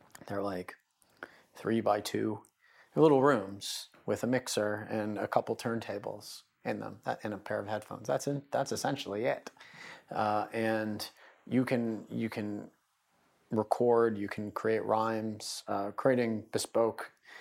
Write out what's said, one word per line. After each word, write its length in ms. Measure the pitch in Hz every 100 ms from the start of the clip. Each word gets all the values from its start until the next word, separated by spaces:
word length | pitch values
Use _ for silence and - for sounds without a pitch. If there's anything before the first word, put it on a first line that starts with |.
| _ - -
They're, 160 | 101
like, 340 | 101 90 92 - _ _ _ _ - - _ -
three-by-two 840 | 113 113 104 104 104 107 110 107 - _ _ _ _ -
little 260 | 156 139
rooms 640 | 139 123 95 101 - - - -
with 200 | - 104
a 20 | 120
mixer 600 | 127 - - 104 104 104
and 280 | 110 107 104
a 80 | 107
couple 300 | 120 - 113
turntables 880 | 123 113 - 104 110 104 - - - _
in 160 | 120 107
them, 180 | 107 104
that, 160 | - 110
and 100 | 110
a 40 | 101
pair 200 | - 107
of 100 | 101
headphones. 380 | 107 - 104 110
That's 200 | 139 -
in, 160 | 143 -
that's 220 | 127 139
essentially 520 | 110 160 135 - 104
it. 260 | 127 - - - - - - - -
Uh, 320 | - 107 107 -
and 540 | 113 110 110 110 104 - - - - -
you 160 | 123
can, 400 | 123 120 117 110 -
you 180 | 117 113
can 360 | - 104 104 - _ _ _ _ _ _ _ _
record, 680 | 110 107 - 120 117 117 104
you 100 | 101
can 220 | - 107
create 340 | - 110 110
rhymes, 800 | 104 110 113 113 110 107 - - -
uh, 220 | 101 101 -
creating 480 | 135 123 117 110 -
bespoke, 580 | 104 - 113 113 104 - - - -